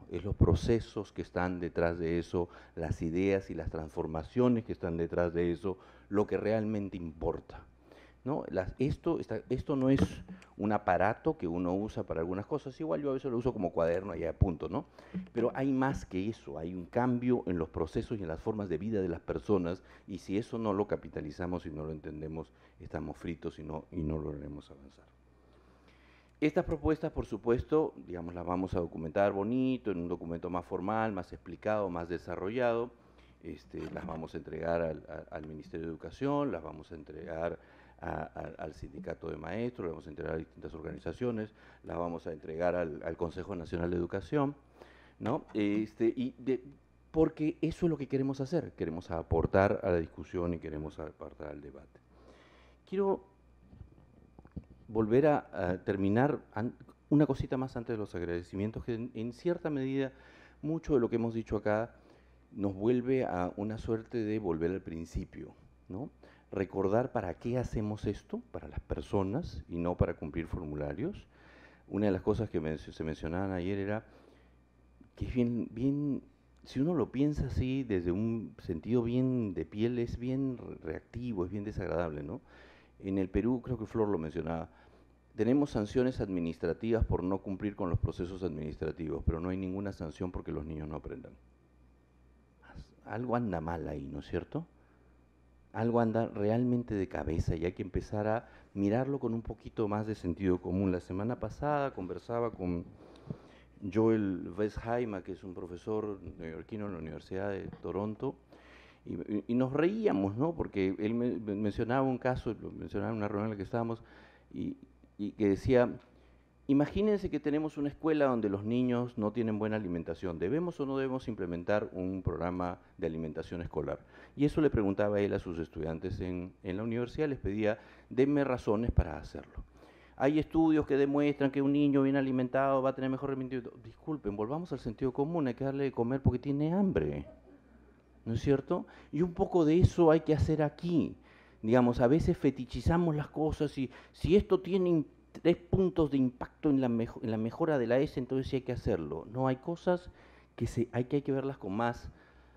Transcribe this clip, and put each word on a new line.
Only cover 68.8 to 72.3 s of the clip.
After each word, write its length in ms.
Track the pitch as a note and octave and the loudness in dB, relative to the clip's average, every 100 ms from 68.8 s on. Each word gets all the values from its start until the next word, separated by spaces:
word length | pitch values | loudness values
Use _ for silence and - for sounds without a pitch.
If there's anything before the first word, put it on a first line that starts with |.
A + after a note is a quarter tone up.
personas 840 | - - D2 G2+ F#2+ A#2 F3+ - - | -6 -6 -2 0 0 -2 -6 -10 -8
y 80 | E2+ | -2
no 220 | E2+ F2 | 0 2
para 160 | F2+ | 0
cumplir 320 | E2 D#2+ D#2+ D#2+ | 0 -6 -6 -6
formularios. 800 | - D#2 D2 D2 D2 D3 G#3 - - - - - - - | -6 -6 -6 -4 -4 -6 -8 -14 -20 -20 -20 -20 -20 -6
Una 180 | G2 G#2 | 0 2
de 60 | |
las 100 | F#2+ | 2
cosas 260 | - | 2